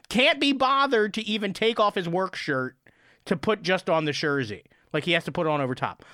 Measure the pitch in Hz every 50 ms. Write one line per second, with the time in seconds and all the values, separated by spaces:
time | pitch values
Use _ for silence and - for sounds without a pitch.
0 | - _ - 220 262 311 320 277 294 277 277 262 262 254 277 269 277 277 269 220
1 | 208 214 - 220 - 202 214 214 214 196 185 - 214 226 233 - 214 202 - 208
2 | 175 170 165 185 190 185 - - - - 139 131 127 127 - _ _ - _ _
3 | _ _ _ _ _ - 190 151 - 220 214 202 165 165 190 180 - 196 165 160
4 | 156 151 139 - - 151 143 139 127 104 104 - - _ _ _ _ _ - 151
5 | - 175 170 170 - - 139 180 170 160 151 143 139 127 127 - 139 104 - -
6 | - -